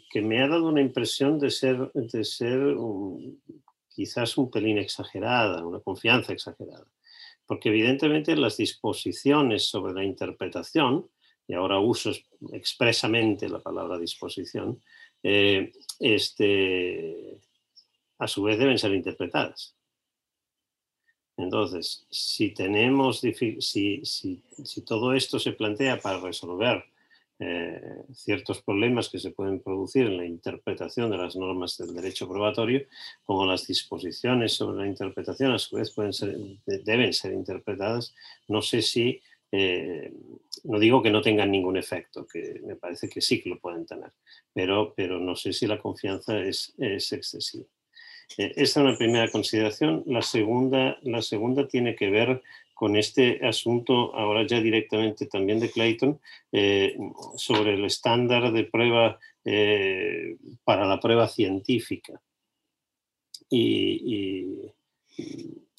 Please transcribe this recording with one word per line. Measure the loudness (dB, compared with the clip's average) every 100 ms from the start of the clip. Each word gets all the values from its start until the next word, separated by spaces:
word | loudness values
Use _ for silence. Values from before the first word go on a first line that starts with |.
| -6
que | -2
me | 0 2
ha | 2
dado | 2 2
una | 2
impresión | 2 0 -2 0 2 2
de | 0
ser, | 0 0 0 -2
de | -4 -4 -4
ser | -4 -4 -2 0
un, | 0 0 -4 -6 -6 -10 -14 -18 -20 -20 _ _ _
quizás | -8 -6 -4 -4 0
un | 0
pelín | 0 0 0
exagerada, | -2 -8 -8 -6 -2 0 0 -2 -6
una | -8
confianza | -6 -2 2 2 2
exagerada. | -8 -10 -12 -16 -16 -20 _ _ -20 -20 _ -8
Porque | -2 2
evidentemente | 4 4 4 2 2 2 2
las | 2 0
disposiciones | -4 -2 -4 -4 -6 -2 4 6 6 2 0
sobre | -2 -4
la | -4
interpretación, | -4 -4 -8 -6 -6 -6 -2 2 4 2 -2 _ _ _ -6
y | -2
ahora | 2 2
uso | 2 2 -2
es-, | -6 _ -20 -14
expresamente | -10 -8 0 2 2 2 2 2 2 -2
la | -6
palabra | -6 -6 -6 -6
disposición, | -6 -8 -10 -10 -8 -6 -6 -8 _ -20 -20 _
eh, | 0 4 4 4 0 -8 -16 -2
este, | 2 2 0 0 2 4 2 0 -2 -4 -8 -10 -14 -18 _ _ _ _ _ _ _ -10
a | -6
su | -2
vez | 0 2
deben | 2 2
ser | 2
interpretadas. | 0 -2 -6 -4 -4 -4 -8 -20 _ _ _ _ _ _ _ _ _ _ _ _ _ _ _ _ -8
Entonces, | -4 0 -2 -2 -8 -10 -10
si | -8 -6 -2 -2
tenemos | -2 0 2 4 4 2 2
difi-, | -2 -2 -2 -2
si, | -4 -2 -2 -2 -6
si, | -8 -8 -10 _ -18
si | -14 -12
todo | -4 -2 2
esto | 2 0 -2
se | -2
plantea | -2 -2 0 0 0
para | -2 -4
resolver, | -6 -8 -8 -2 0 0 -4 _ _ _ _ -10
eh, | -6 -6 -6 -10 -14 -16 -18
ciertos | -12 -4 -4 -4 -8
problemas | -2 0 2 0 -2
que | -6
se | -10
pueden | -6 -4 -4
producir | -4 -6 0 2 2
en | 0
la | -6
interpretación | -8 -8 -8 -6 -6 -6 -2 -2
de | -2
las | -4 -6
normas | -6 -4 -6 -8
del | -10
derecho | -8 -8 -8 -6
probatorio, | -2 0 0 0 0 -2 -16 -18 -14
como | -2 0 2
las | 0 -2
disposiciones | -6 -6 -8 -8 -4 0 2 2
sobre | 0 -2 -4
la | -6
interpretación | -6 -6 -6 -8 -2 0
a | 0
su | -2 -4
vez | -6
pueden | -4 -4
ser, | -4 -6 -6
de-, | -10 -12 -6 -6
deben | 0 2 2
ser | 0 -4
interpretadas, | -8 -8 -10 -8 -6 -4 -4 -6 _ -20 -18 -2
no | -2
sé | 0 0
si, | 0 2 0 -2 _ _ -4
eh, | 0 2 0 -4 -8 -10 -16 -20 -20 -18 -14 -2
no | 4
digo | 6 6
que | 6
no | 4
tengan | 4 4 4
ningún | 2 2 0
efecto, | -2 -8 -10 -16 -12
que | -12 -10 -12 -12
me | -12
parece | -12 -10 -8
que | -4
sí | -2 -2
que | -4
lo | -8
pueden | -8 -10 -10
tener, | -14 -16 _ _ -20 _
pero, | -4 0 2 0
pero | -2 -4 -2
no | -4 -4
sé | -4
si | -2 -2
la | -2
confianza | -4 -6 -6 -6 -4 -2
es, | -2 -4 -8 -4
es | -4 -2 -4
excesiva. | -6 -8 -10 -10 -10 -18 _ _ -20 -20 -20 -14 -4
Eh, | -2 4
esta | 4 6
es | 4
una | 6
primera | 4 4 4
consideración. | 2 0 2 2 2 0 0 0
La | -2
segunda, | 0 0 2 2 4 4 2 -2
la | -4 -4
segunda | -2 -2 0 2 2
tiene | 2 0 0
que | 2
ver | 4 4 0 -4 -20 _ -2
con | 2 2
este | 2 4 4 4 0
asunto, | 0 0 0 4 2 2 0
ahora | 0 2 2
ya | 2
directamente | 4 2 2 0 0 -2 -4
también | -2 2 2
de | 0
Clayton, | 2 2 4 0 0 -8 -20 -4
eh, | 2 4 4 2 0 -10 -10 -14 -8
sobre | 0 2 4
el | 2
estándar | 0 0 2 2 4 4 4
de | 2 0
prueba, | 2 4 6 4 2 -18 _
eh, | 0 4 4 4 2 0 -2 -4 -8 -12 -18 -6
para | 2 2 4
la | 2
prueba | 4 4 4
científica. | 2 0 0 0 0 0 -10 -10 -20 _ _ _ _ _ _ _ _ _ _ _ -16 0
Y, | 2 4 2 0 -2 -2 -4 -4 -6 -6 -10 -12 _ _ _ _ -14
y, |
y, | -12 -12 -14 -16 _